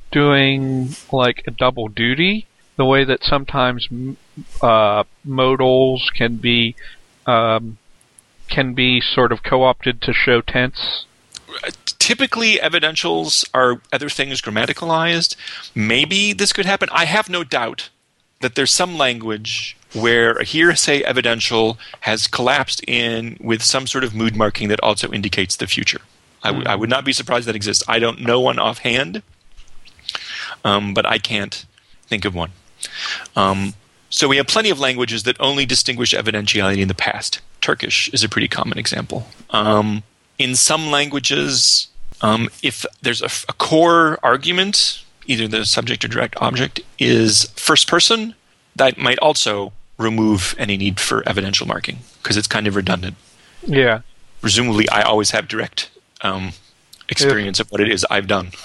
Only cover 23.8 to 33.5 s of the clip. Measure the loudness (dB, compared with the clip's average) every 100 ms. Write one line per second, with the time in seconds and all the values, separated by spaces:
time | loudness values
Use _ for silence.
23.8 | -2 -2 -2 -2 -2 2 0 0 -2 2
24.8 | 2 0 -4 -4 -2 -2 -2 -4 -4 -2
25.8 | -2 -4 -10 _ _ _ -4 -2 -2 -2
26.8 | 0 0 0 -4 -2 -2 -2 -4 -2 -2
27.8 | 0 2 0 0 0 2 2 2 0 0
28.8 | -2 0 -2 -8 -12 _ -20 -20 -18 -18
29.8 | -18 -14 -10 -10 -10 -12 -12 -6 -2 0
30.8 | 0 -2 0 -2 -2 -4 -6 -10 -18 _
31.8 | _ -20 -6 -4 -4 -4 -6 -10 _ _
32.8 | -14 -10 -10 -10 -6 0 2